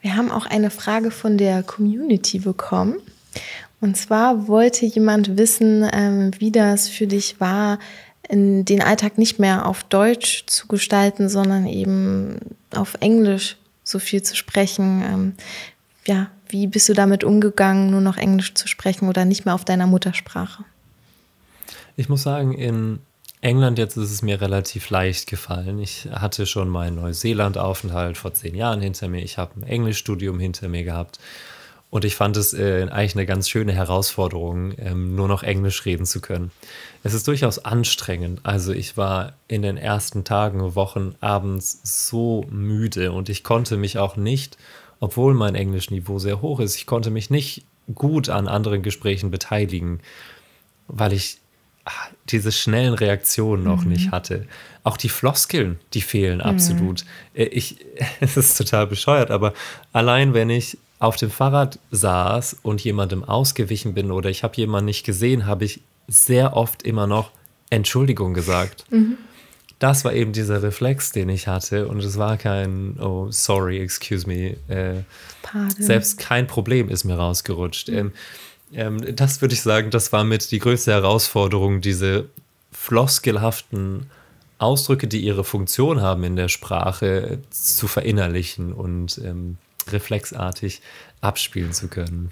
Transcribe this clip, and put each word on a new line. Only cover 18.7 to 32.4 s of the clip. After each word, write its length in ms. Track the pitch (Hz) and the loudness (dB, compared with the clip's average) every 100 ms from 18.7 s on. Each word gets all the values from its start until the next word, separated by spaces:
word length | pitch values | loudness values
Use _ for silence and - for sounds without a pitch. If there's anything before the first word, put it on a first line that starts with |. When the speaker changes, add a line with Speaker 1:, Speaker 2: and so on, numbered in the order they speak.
| - - 185 190 | -4 -2 0 0
Speaker 1:
oder 160 | 185 | 2
nicht 200 | 185 196 | 2 2
mehr 100 | - | 0
auf 100 | 180 | -2
deiner 220 | - 185 185 | 0 2 4
Muttersprache? 800 | 185 185 175 - 180 185 - 208 _ _ _ _ _ _ _ _ _ - - - - | 4 2 -4 -6 -8 -8 -10 -20 _ _ _ _ _ _ _ _ _ -20 -20 -16 -6
Speaker 2:
Ich 120 | 135 | 0
muss 140 | 139 | 0
sagen, 300 | 143 143 135 | 0 0 0
in 480 | 131 123 113 110 110 - _ - - | 0 -2 0 -2 -4 -10 _ -20 -4
England, 380 | 127 127 135 117 | 2 4 4 4
jetzt 180 | 110 - | 0 -2
ist 140 | 104 | -4
es 120 | 101 | -2
mir 180 | 107 101 | -2 0
relativ 500 | 98 98 95 - - | 0 0 -2 -8 -2
leicht 380 | 95 95 90 - | 0 0 -2 -6
gefallen. 500 | 92 - 90 90 101 | -10 -6 -6 -6 -6
Ich 300 | 101 - - | -8 -10 -10
hatte 340 | 98 101 - 98 | -4 -4 -4 -4
schon 220 | - 92 | -2 -2
meinen 280 | 87 85 85 | -2 -4 -4
Neuseeland-Aufenthalt 1200 | 87 82 113 107 98 98 95 95 95 87 87 87 | -6 -4 -2 0 0 0 -2 -4 -4 -4 -4 -6
vor 180 | 95 | -8
zehn 200 | - 87 87 | -8 -8 -4
Jahren 240 | 117 107 | -2 -2
hinter 280 | 98 95 95 | -4 -6 -6
mir. 140 | 90 | -6
Ich 160 | 90 - | -8 -8
habe 140 | 90 107 | -8 -8
ein 60 | |
Englischstudium 760 | 104 117 113 104 - 98 95 90 | -6 -2 -2 -4 -6 -6 -4 -4
hinter 280 | 92 90 92 | -6 -6 -8
mir 140 | 87 | -6
gehabt. 380 | 87 85 85 - - - - - - - _ | -6 -6 -8 -14 -20 -20 -20 -20 -20 -20 _
Und 140 | 107 | -2
ich 120 | 104 - | -2 0
fand 200 | 104 | 0
es, 160 | 104 | 2